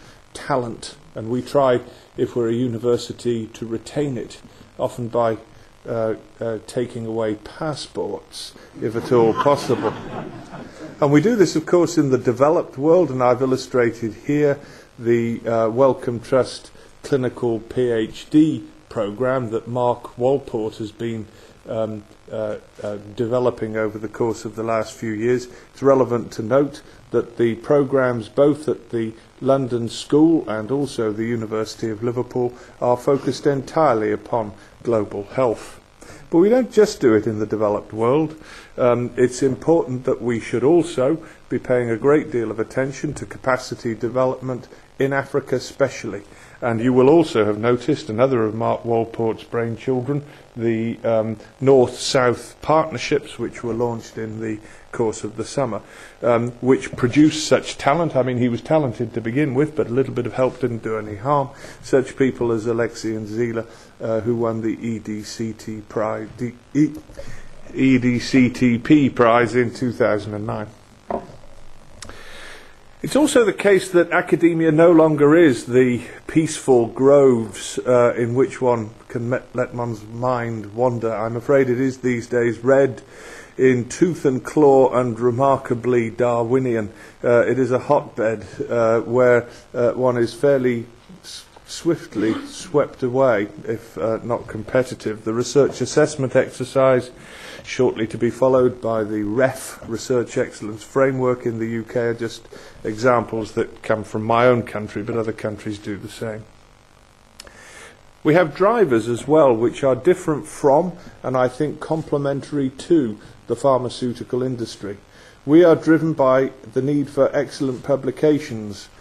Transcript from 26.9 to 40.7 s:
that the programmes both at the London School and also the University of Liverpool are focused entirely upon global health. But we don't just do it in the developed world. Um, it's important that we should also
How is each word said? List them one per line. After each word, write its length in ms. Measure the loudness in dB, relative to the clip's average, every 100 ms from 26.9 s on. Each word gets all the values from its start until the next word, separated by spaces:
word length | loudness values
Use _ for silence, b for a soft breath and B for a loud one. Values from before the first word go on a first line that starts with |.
| B -4
that 260 | -2 -2 0
the 180 | -2 0
programmes 720 | 0 2 2 2 0 -2 -4
both 400 | 2 2 2 -2
at 220 | -6 -6
the 240 | -6 -6 -8 B -4
London 480 | 0 0 0 -4 -4
School 640 | -8 0 4 6 4 0
and 220 | -6 -4
also 400 | -4 -4 -2 -2
the 140 | -2 -2
University 680 | -4 -4 -4 -4 -6 -6
of 100 | -4
Liverpool 520 | -4 -4 -4 -4 -4 B B B
are 160 | 0 2
focused 480 | 2 0 0 -2 -2
entirely 640 | -2 -2 0 2 2 0
upon 420 | -2 -4 -6 -6 B B B
global 440 | -2 -2 -2 -6 -6
health. 540 | -2 0 -2 -8 -20 -20 -20 B B B
But 80 | 2
we 100 | 4
don't 220 | 4 4
just 280 | 4 4 4
do 140 | 4
it 140 | 4 2
in 100 | -4
the 80 | -4
developed 480 | 0 0 -2 -4
world. 420 | -2 0 2 -2 -6 B B B 0
Um, 340 | 2 2 0 0
it's 280 | 0 2
important 640 | -2 0 2 2 2 -4 -4
that 180 | -2
we 160 | -2 -4
should 240 | -4 0
also 600 | 4